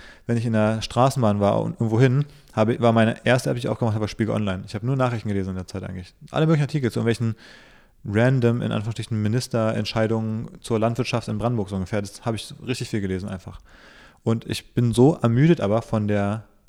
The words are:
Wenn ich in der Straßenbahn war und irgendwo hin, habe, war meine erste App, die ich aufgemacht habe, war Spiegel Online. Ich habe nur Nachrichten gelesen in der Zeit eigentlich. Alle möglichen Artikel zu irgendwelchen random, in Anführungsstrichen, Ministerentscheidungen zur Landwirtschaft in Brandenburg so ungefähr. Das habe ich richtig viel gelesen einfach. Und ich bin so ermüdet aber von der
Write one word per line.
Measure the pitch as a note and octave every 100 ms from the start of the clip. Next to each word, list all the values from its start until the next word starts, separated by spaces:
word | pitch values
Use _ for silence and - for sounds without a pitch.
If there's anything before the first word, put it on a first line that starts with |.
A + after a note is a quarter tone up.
| - - -
Wenn | A#2
ich | A#2
in |
der | A2 G#2+ A2
Straßenbahn | - A#2 C3 C3+ A2+ G2+
war | G2+ A2
und | A2
irgendwo | - A2+ A2+
hin, | C3 C3+ C#3+ - -
habe, | - A2 A#2+
war | A#2
meine | A2+ A2 - A2+
erste | B2+ C#3+
App, | B2
die |
ich | A#2+
aufgemacht | A2+ A#2 G#2+
habe, |
war | G#2+
Spiegel | - A2
Online. | A2 G#2 F#2 G2+
Ich | G#2+
habe | A#2
nur | C3+
Nachrichten | B2+ A#2 G#2+
gelesen | G2 F#2+
in | F#2
der | F2+
Zeit | G2
eigentlich. | F#2+ F#2+ F2+ - D3+
Alle | - D#3
möglichen | D#3
Artikel | C#3+ D3+ B2
zu | A#2
irgendwelchen | A2+ A2+ A#2 G#2+ - - - - _ _ -
random, | G#2 B2 C3 A#2+ A#2+
in | A2
Anführungsstrichen, | A2 G#2 A2 A2 A2
Ministerentscheidungen | G#2+ A#2+ - A#2 A2 A2+ G#2+ A#2 A2 A2 A2 A2 - -
zur | - A2+
Landwirtschaft | A2+ A#2 A#2+ A#2+ A2
in | G#2+
Brandenburg | A2+ A#2+ G2
so | G2
ungefähr. | F2+ G#2+
Das | G2 -
habe | A#2 A2
ich | - - -
richtig | B2 A#2+
viel | A2+
gelesen | G2 F#2 G2+
einfach. | F#2+ - - - - - - - _
Und | - A2+ -
ich | G#2 -
bin | - A#2+
so | A2 C3+ E3+
ermüdet | A#2+ A#2 D#3+ E3+
aber | G2 A2
von | - A2 G#2
der | G#2 G2+ A2 - _